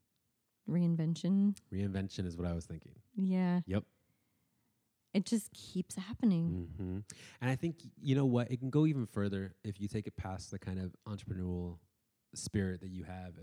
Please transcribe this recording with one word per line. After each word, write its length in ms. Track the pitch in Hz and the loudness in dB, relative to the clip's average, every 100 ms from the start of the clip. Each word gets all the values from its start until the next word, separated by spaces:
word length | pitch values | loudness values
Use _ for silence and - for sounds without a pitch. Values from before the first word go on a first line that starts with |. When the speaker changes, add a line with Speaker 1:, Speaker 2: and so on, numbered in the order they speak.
| _ _ _ _ _ _ - | _ _ _ _ _ _ -2
Speaker 1:
Reinvention. 840 | 160 170 165 160 170 175 196 202 196 - | 2 4 4 2 0 2 4 4 2 -4
Speaker 2:
Reinvention 520 | 95 101 95 95 - 90 | -2 0 0 -2 -2 -4
is 100 | 85 | -2
what 100 | 87 | 0
I 60 | |
was 120 | 85 - | 0 -4
thinking. 280 | 80 - - - 208 | -10 -12 -20 -10 -2
Speaker 1:
Yeah. 460 | 190 185 180 180 170 | 2 4 4 2 2
Speaker 2:
Yep. 180 | 196 - _ _ _ _ _ _ _ _ _ _ _ _ | 0 -2 _ _ _ _ _ _ _ _ _ _ _ _
Speaker 1:
It 120 | 196 185 | -2 0
just 260 | 226 - | 0 -2
keeps 440 | - - 185 - - | -12 -8 -6 -6 -8
happening. 720 | 190 233 233 175 170 92 85 | -10 0 4 4 2 0 -4
Speaker 2:
Mm-hmm. 260 | - 92 92 107 - - - | -6 -4 -4 -6 -14 -20 -4
And 80 | 123 | 0
I 60 | 131 | 0
think, 220 | 170 165 123 - | -2 -4 -12 -4
you 140 | 139 135 | 2 4
know 100 | 135 | 4
what, 260 | 120 120 | 4 2
it 80 | 123 | -2
can 100 | 131 | 2
go 160 | 143 156 | 4 4
even 220 | 139 113 | 4 0
further 480 | - 101 98 95 - | 0 0 0 -4 -6
if 180 | 107 95 | -6 -4
you 60 | 101 | -2
take 180 | 107 101 | -2 -4
it 100 | - | -6
past 360 | 95 92 - | -6 -6 -8
the 80 | 98 | -8
kind 200 | - 92 | -4 -4
of 160 | 92 - - | -4 -6 -8
entrepreneurial 720 | 101 - 95 90 90 90 85 _ _ _ _ _ - | -8 -6 -4 -2 -2 -4 -8 _ _ _ _ _ -12
spirit 460 | - 110 95 90 | -2 0 0 -2
that 80 | 95 | -8
you 120 | 92 85 | -10 -8
have 280 | 92 90 87 | -10 -10 -12